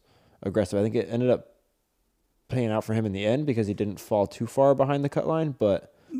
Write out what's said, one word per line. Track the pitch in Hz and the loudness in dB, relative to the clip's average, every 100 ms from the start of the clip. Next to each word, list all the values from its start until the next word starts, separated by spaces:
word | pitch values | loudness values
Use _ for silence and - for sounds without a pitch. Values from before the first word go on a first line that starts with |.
| _ _ _ - | _ _ _ -10
aggressive. | 101 110 98 101 | -4 -2 0 0
I | |
think | 107 | 0
it | 113 90 | 0 -2
ended | 120 123 | 0 2
up | 113 - _ _ _ _ _ _ _ _ _ - | 2 -2 _ _ _ _ _ _ _ _ _ -6
paying | 127 113 | -2 0
out | 110 | -2
for | - | 0
him | 110 | -2
in | 110 | -2
the | 98 104 | -2 0
end | 127 151 | 0 0
because | 117 104 | 0 0
he | |
didn't | 101 104 90 | -2 -4 -6
fall | - 107 98 | -2 0 0
too | - 113 | -2 -4
far | - 135 | 2 4
behind | 135 139 143 | 4 2 0
the | 143 | -2
cut | 156 - | -2 -2
line, | 160 160 131 | 0 -2 0
but | 104 92 - _ - 311 | 2 2 -2 _ -12 -10